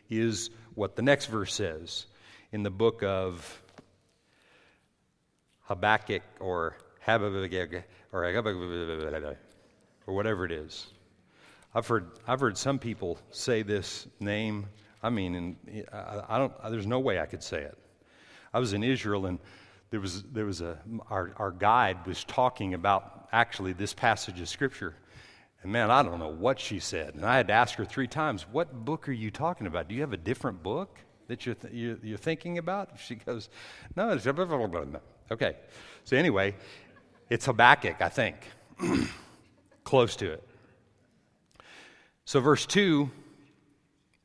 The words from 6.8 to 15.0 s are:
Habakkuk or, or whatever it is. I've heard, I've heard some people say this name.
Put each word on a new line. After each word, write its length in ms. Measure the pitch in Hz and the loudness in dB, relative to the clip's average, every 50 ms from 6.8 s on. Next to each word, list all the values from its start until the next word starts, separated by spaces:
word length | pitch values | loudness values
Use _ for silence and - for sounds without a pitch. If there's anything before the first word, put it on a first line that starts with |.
| - - _ _ | -16 -20 _ _
Habakkuk 800 | - - 110 113 101 107 95 98 95 90 90 92 90 80 85 90 87 - - - - _ | 2 2 4 4 2 0 -2 -2 -4 -4 -4 -4 -4 -4 -6 -10 -12 -14 -20 -20 -18 _
or, 140 | - 92 87 87 90 113 117 107 101 90 87 90 87 87 85 82 82 80 78 76 73 78 73 73 69 - - - - _ _ _ _ _ _ _ _ _ _ - | -4 -2 -2 0 0 0 0 -2 -2 -4 -4 -4 -4 -4 -4 -4 -4 -4 -4 -4 -6 -6 -6 -8 -10 -12 -16 -20 -20 _ _ _ _ _ _ _ _ _ _ -4
or 60 | 95 | -2
whatever 320 | 98 104 110 110 90 92 | -2 0 0 0 0 -2
it 60 | 87 | -4
is. 360 | 82 78 76 80 - - - - - - - _ _ _ _ _ _ _ - - - - - _ - | -4 -6 -8 -10 -14 -16 -16 -16 -20 -20 -20 _ _ _ _ _ _ _ -20 -20 -20 -20 -20 _ -4
I've 120 | 113 117 - | -4 0 2
heard, 240 | 120 110 90 85 - - - - | 0 0 0 -4 -10 -12 -4 -2
I've 120 | 123 131 | 0 2
heard 160 | 135 117 101 | 2 0 0
some 220 | - - 135 139 135 | 0 -2 -2 -2 -2
people 400 | - 117 107 - - 87 85 - - - | -2 -6 -6 -4 -4 -6 -6 -6 -10 -14
say 320 | - - - - 123 110 110 | -12 -6 -2 0 0 0 2
this 440 | 98 104 101 92 - - - - - - _ | 0 -2 -2 -2 -4 -10 -12 -14 -16 -12 _
name. 480 | 101 101 101 104 110 110 107 104 101 101 - - - - - - | -4 -2 -2 0 -2 -2 -4 -4 -6 -8 -12 -18 -20 -20 -14 -6